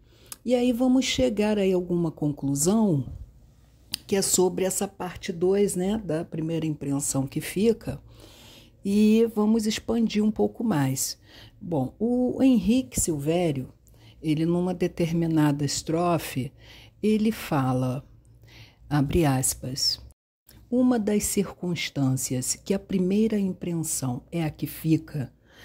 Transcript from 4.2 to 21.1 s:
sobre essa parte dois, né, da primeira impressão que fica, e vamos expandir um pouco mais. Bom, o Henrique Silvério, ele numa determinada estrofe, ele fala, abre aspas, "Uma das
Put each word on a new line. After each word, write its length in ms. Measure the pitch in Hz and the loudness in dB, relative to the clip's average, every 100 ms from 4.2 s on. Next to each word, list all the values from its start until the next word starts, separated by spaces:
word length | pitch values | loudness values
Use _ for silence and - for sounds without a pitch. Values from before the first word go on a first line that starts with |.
sobre 420 | 190 - 185 175 | 2 2 2 2
essa 240 | 185 - 196 | -2 -2 -6
parte 440 | - 180 - - | -6 -10 -10 -10
dois, 440 | 170 180 196 202 180 | -2 0 2 2 0
né, 260 | 185 220 | -2 -2
da 200 | 185 156 | -4 -4
primeira 420 | 170 165 160 165 160 | -4 -6 -4 -4 -4
impressão 580 | 147 143 139 139 139 | -4 -4 -4 -2 -2
que 160 | 135 156 | -4 -4
fica, 600 | - 180 226 214 - 135 - - - - - - - _ | -6 0 0 0 -4 -12 -14 -20 -20 -20 -20 -20 -20 _
e 460 | 196 202 214 220 233 | -2 4 6 6 4
vamos 320 | 214 214 226 | 2 2 2
expandir 600 | 214 - - 233 226 208 | 0 -4 -2 -2 0 0
um 80 | 214 | 0
pouco 320 | 214 208 - | 2 -2 -2
mais. 520 | 220 160 135 131 - - - - - - | -2 0 0 -2 -6 -8 -18 -20 -20 -16
Bom, 340 | - 156 127 - | -6 -4 -4 -4
o 420 | 226 247 247 - | -2 0 0 2
Henrique 560 | 262 240 180 254 254 - | 4 4 4 2 0 -2
Silvério, 760 | - 151 143 170 170 131 127 - _ - - - | -2 -2 0 2 0 -2 -6 -12 _ -20 -20 -8
ele 240 | 156 151 | -2 0
numa 300 | 165 175 180 | 2 0 0
determinada 880 | 175 175 - 170 170 165 156 151 143 | 0 -2 -2 -2 0 2 2 2 2
estrofe, 880 | 143 - - 160 175 165 - - 127 - - - - - | -2 -4 -4 -2 0 0 -2 -6 -8 -10 -20 -20 -20 -4
ele 280 | 208 214 214 | 0 2 0
fala, 720 | 220 - 151 131 127 127 127 - - - - - - - _ - | -2 -2 0 0 0 -2 -4 -10 -20 -20 -20 -20 -20 -20 _ -4
abre 380 | 147 143 175 151 | 0 2 2 2
aspas, 720 | 131 131 - - 135 - - - - _ _ _ - - | 2 -2 -4 -8 -4 -2 -2 -8 -20 _ _ _ -20 -4
"Uma 280 | 240 254 240 | 2 4 2
das 260 | 208 | 2